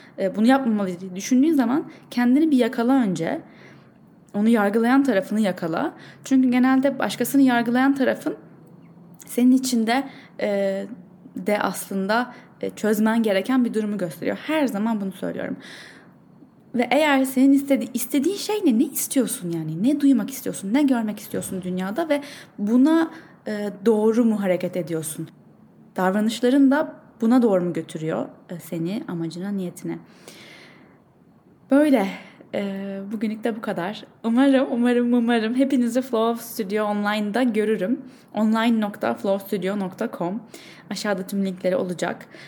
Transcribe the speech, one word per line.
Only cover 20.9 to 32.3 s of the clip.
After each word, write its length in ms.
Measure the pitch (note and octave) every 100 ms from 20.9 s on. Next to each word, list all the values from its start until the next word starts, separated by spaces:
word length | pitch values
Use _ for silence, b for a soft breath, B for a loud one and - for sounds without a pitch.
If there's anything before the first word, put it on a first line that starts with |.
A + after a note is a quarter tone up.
| B3 G#3+ G#3
istiyorsun 420 | - F#3+ F3+ F#3+
dünyada? 480 | F3+ F3+ F#3 A#3 E4
Ve 120 | C#4+ C#4+ B B -
buna, 520 | G#3 B3 C#4 E4 E4 B B B -
e, 220 | G#3 G#3 G3 A3+
doğru 400 | G#3+ A3 A3 A#3
mu 160 | G#3
hareket 360 | G3+ F3 F3+ F3+
ediyorsun? 520 | E3 D#3+ D#3 - D#3+ - - - - _ - -
Davranışların 760 | F#3 G3+ G#3+ A3+ B3 C#4 C4+
da 220 | C#4+ D#4 - - _
buna 200 | A3+ B3+
doğru 220 | A#3 F#3
mu 100 | F3
götürüyor, 540 | D#3+ D#3+ D#3+ D#3 F#3+ - - -
e, 100 | E3+
seni, 440 | - E3+ E3+ G#3+ -
amacına, 420 | F3 E3 E3+ G3
niyetine? 500 | G3+ F3+ E3+ E3+ E3 B B B B B B B B B B _ _ _ _ _ _ _
Böyle. 360 | C4+ D4+ C4 G3 F3+ B